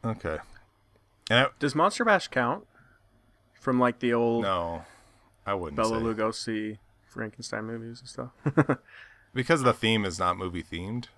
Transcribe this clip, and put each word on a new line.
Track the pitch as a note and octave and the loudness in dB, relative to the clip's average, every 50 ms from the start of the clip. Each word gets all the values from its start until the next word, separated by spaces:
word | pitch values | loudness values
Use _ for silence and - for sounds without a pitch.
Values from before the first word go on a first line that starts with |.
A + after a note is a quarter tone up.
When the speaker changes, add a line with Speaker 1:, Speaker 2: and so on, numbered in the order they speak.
| - | -4
Speaker 1:
Okay. | A#2 A2 A#2 - E2+ D#2 D2+ - - - - - _ _ _ _ _ _ _ _ _ _ _ _ - | -4 -6 -4 -4 -6 -6 -6 -8 -12 -20 -20 -20 _ _ _ _ _ _ _ _ _ _ _ _ 2
And | A2+ A#2+ | 4 4
I | C3+ C3+ - _ | 4 4 0 _
Speaker 2:
Does | - D3 C#3 | -2 0 2
Monster | D3+ E3 G3 - - B3 | 4 2 2 2 0 2
Bash | A3+ G#3 F3+ - - | 4 4 4 2 0
count? | - C3 A#2+ A#2+ C#3+ G3 - _ _ _ _ _ _ _ _ _ _ _ _ _ _ _ _ _ _ _ | -2 0 0 0 0 -4 -6 _ _ _ _ _ _ _ _ _ _ _ _ _ _ _ _ _ _ _
From, | - - B2+ B2 | -2 0 2 4
like, | B2+ B2 A#2+ - | 4 2 2 0
the | - A#2+ A#2 | 0 2 2
old | A#2 A#2 A#2 A#2 A#2 | 4 2 2 2 2
Speaker 1:
No, | G#2 G2 F#2+ F2+ E2+ E2+ E2+ D#2+ D#2+ - - - - - _ _ _ _ _ _ _ | 2 0 0 0 -2 -4 -6 -8 -10 -14 -20 -20 -20 -20 _ _ _ _ _ _ _
I | G2 G2+ | -4 -4
wouldn't | G2 F2 D#2 D2 A2 | -4 -4 -6 -2 0
Speaker 2:
Bela | A2 A2 A2+ A2+ | 0 0 0 0
Speaker 1:
say. | A2+ | 0
Speaker 2:
Lugosi | A2+ A2+ G#2+ G#2+ A2 A2+ - - A#2 A2 G#2+ G#2+ G#2+ G#2+ G#2 _ _ _ _ _ | -2 -2 0 -2 -2 -2 -4 -6 -6 -4 -4 -4 -6 -10 -12 _ _ _ _ _
Frankenstein | _ - - A2+ G#2+ - - A#2 - - A2 A2 | _ -10 -10 -10 -10 -10 -12 -12 -8 -8 -6 -6
movies | A2 A#2 A2+ A2+ A#2 A#2 A#2 | -8 -10 -10 -12 -12 -14 -16
and | - - | -18 -16
stuff? | - - B2 B2 _ _ - D3 C#3 - D3 - C3+ - _ | -12 -12 -12 -12 _ _ -4 0 4 4 4 4 2 -4 _
<laughs> | - - - - - - _ _ _ _ | -20 -20 -20 -20 -20 -20 _ _ _ _
Speaker 1:
Because | B2+ B2 - E3 D#3 C3 | -6 2 2 2 6 6
the | B2 | 4
theme | A2 - - A2 A2+ A2 G#2 | 4 4 2 2 2 2 2
is | F#2+ E2+ F2 | -2 -2 0
not | F#2+ F2 F2+ F#2 | 0 0 0 0
movie | F#2 F#2 F2 F2 D#2 | -4 -6 -6 -6 -8
themed. | - - E2+ F2+ G2 A2+ B2 A#2 - _ | -8 -8 -8 -8 -6 -8 -8 -8 -10 _